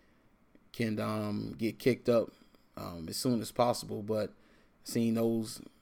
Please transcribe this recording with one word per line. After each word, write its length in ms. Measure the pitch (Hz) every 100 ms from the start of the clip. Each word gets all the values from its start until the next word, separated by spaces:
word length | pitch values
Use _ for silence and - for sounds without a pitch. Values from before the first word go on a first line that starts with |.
| _ _ _ _ _ - -
can, 260 | - 113 107
um, 560 | 110 107 104 104 110 -
get 200 | 113 -
kicked 300 | 135 117 -
up, 240 | 117 98 - - _ _ -
um, 280 | - 85 82
as 120 | 101
soon 240 | 131 117
as 100 | 110
possible. 500 | - 120 117 107 110
But 300 | 104 107 104 - - - _ _
seeing 300 | - 120 117
those, 480 | 110 117 113 107 - - -